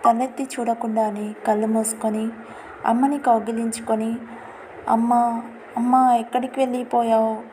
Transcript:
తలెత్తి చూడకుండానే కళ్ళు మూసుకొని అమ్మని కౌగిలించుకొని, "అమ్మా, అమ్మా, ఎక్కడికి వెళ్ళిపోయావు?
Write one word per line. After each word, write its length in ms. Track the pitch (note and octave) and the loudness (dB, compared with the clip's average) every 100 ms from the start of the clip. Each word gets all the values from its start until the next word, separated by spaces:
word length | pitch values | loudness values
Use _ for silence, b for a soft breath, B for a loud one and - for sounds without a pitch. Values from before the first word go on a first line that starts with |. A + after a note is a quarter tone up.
తలెత్తి 400 | - A3+ B3+ B3+ | 4 2 0 -4
చూడకుండానే 880 | C4+ - A#3 A#3 A#3 A3 G#3+ G3+ G#3 G#3+ - | -8 -4 -2 -2 -2 0 0 -2 -8 -6 0
కళ్ళు 200 | G#3+ A3 | 2 2
మూసుకొని 640 | A3 G#3+ - A3 G#3+ A3 A3+ B B B B - | 2 0 -2 -2 0 -4 -6 B B B B 0
అమ్మని 320 | A#3 C4+ C#4+ | 4 2 2
కౌగిలించుకొని, 960 | C4 A3+ G#3+ A3+ A3+ A3+ A3+ A3 A3 A#3 - B B B B - - | 4 2 2 -2 -2 -4 -2 0 0 -4 -8 B B B B -14 0
"అమ్మా, 540 | A3+ A#3 A#3+ A#3+ A#3 A#3 - - - | 2 4 4 2 0 -8 -16 -10 -2
అమ్మా, 380 | A#3+ B3+ B3+ | 2 4 6
ఎక్కడికి 460 | A#3+ A3+ B3+ B3+ C4 | 4 2 -2 -2 0
వెళ్ళిపోయావు? 800 | C4 B3 A#3+ A#3+ A#3 A3+ A3 A3 A3+ | 0 0 0 0 4 4 2 -2 -8